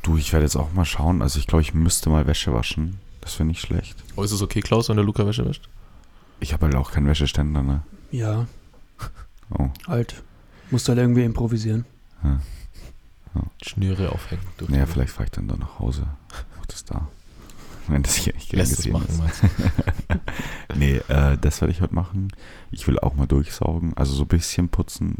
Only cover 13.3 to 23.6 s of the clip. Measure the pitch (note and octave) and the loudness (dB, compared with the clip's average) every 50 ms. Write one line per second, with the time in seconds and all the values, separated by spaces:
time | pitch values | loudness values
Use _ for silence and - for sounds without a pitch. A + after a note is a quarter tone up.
13.3 | - - - - - - - - - G#2 G2 F#2+ F#2+ F2+ F#2+ D#2+ - - - - | -6 -6 -6 -6 -8 -14 -16 -8 -4 -2 0 0 0 0 -2 -2 -2 -4 -6 -6
14.3 | E2+ F2+ F#2+ - - - - - C#2 C#2 C2+ - - C2+ B1+ - - - G#1+ - | -8 -8 -8 -10 -10 -10 -4 0 2 2 2 2 2 0 0 0 -2 -4 -4 -4
15.3 | - - G1+ G1+ - - D#2+ D#2 - - - A#1 B1+ C#2+ - C#2 C#2 - - - | -4 -4 -4 -4 -4 -4 -6 -8 -6 -4 -4 -2 -2 -2 -4 -6 -6 -10 -16 -16
16.3 | - - - - - - - - - - - - - - D2 - - - - - | -14 -12 -12 -12 -12 -12 -12 -10 -12 -12 -10 -8 -8 -8 -8 -8 -10 -18 -20 -20
17.3 | - - - - - - - - - - - - - C#2 C#2 - - - - - | -20 -20 -20 -20 -20 -18 -18 -18 -16 -12 -4 0 0 0 2 2 0 0 0 -2
18.3 | - - - - - F#2+ F2+ E2 D#2 - - - - E2 D#2+ E2 E2 E2 D#2+ D#2+ | -2 -4 -6 -2 0 2 2 2 2 0 0 0 0 0 0 0 -2 0 0 0
19.3 | - - - F#2 - - - - - - - - - - - - - F#2+ - - | 2 4 2 2 2 2 0 2 2 2 0 0 -2 -4 -2 -2 -2 -2 -2 -6
20.3 | - - - - - - - - - C#2+ C#2+ C#2 C2+ B1+ - - - C#2+ C#2+ C#2+ | -8 -6 -8 -8 -10 -12 -10 -6 0 2 4 4 4 2 0 2 4 6 6 6
21.3 | C#2 C2+ - D2 - - - - E2+ - F#2 - - E2+ F2+ - - G2 F#2+ G2 | 4 4 2 2 2 2 2 0 2 2 0 0 2 -2 -2 -2 -2 -4 -4 -4
22.3 | - - - - - - - - - - - - C2 - - - C2+ C#2+ C2+ C2 | -6 -10 -18 -20 -20 -20 -14 -12 -12 -2 0 2 2 4 2 2 2 2 2 4
23.3 | C#2 C#2 C#2+ - - - | 4 2 2 0 -2 -2